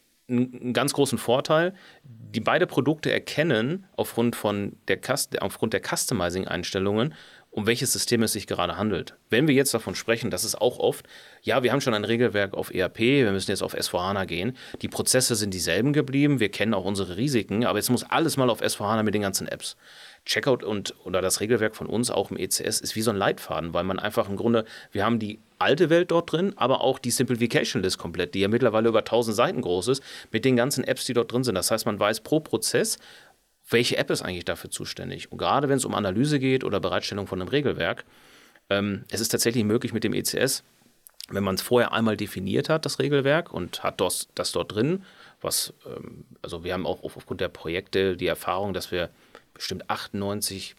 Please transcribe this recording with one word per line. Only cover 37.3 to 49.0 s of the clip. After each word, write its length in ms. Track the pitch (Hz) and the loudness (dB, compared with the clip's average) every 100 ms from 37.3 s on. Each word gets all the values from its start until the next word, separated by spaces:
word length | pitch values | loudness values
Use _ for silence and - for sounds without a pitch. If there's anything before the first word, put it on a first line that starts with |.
| 92 | -6
einem 80 | 90 | -2
Regelwerk, 560 | 143 131 76 85 117 - - - - - _ - | -2 0 0 -2 -4 -8 -20 -20 -20 -20 _ -2
ähm, 340 | 101 101 98 - | -2 0 -4 -6
es 100 | 101 | -4
ist 80 | 113 | -2
tatsächlich 340 | 110 117 120 | 0 2 2
möglich 300 | 104 120 117 | 2 0 0
mit 100 | 110 | -2
dem 100 | 107 | -2
E 100 | 98 | -2
C 140 | 98 - | -2 0
S, 260 | 135 - - _ _ _ - - - | 0 -2 -8 _ _ _ -20 -20 -8
wenn 140 | 98 | -2
man's 180 | 98 95 | -2 -2
vorher 300 | - 123 110 | 2 2 2
einmal 260 | 107 113 104 | 2 0 0
definiert 520 | 104 - 98 123 147 | -4 -6 -2 0 2
hat, 160 | 156 139 | 0 -2
das 140 | - | -2
Regelwerk, 540 | 143 143 135 156 - | 0 2 2 0 -2
und 300 | - 87 - | -8 -8 -4
hat 160 | 95 - | -4 0
das, 260 | 90 - - - | -2 -2 -8 -6
das 160 | 87 | -4
dort 240 | 87 85 107 | -2 -2 0
drin, 280 | 139 190 - - - _ | 0 0 -6 -20 -20 _
was, 320 | - - - - - | -4 -4 -4 -10 -14
ähm, 400 | - - - - - | -14 -14 -16 -20 -14
also 220 | - 85 | -10 -8
wir 100 | 87 | -4
haben 120 | 92 87 | -4 -2
auch 180 | 90 | -4
auf-, 140 | - - | -8 -12
aufgrund 240 | - 92 | -10 -6
der 80 | 90 | -6
Projekte 640 | - 80 87 - 98 95 90 | -6 -6 -6 -2 0 2 0
die 120 | 87 | -2
Erfahrung, 460 | 80 - 90 101 | -2 -2 -2 -2
dass 180 | 90 - | -4 -4
wir 180 | 90 | -4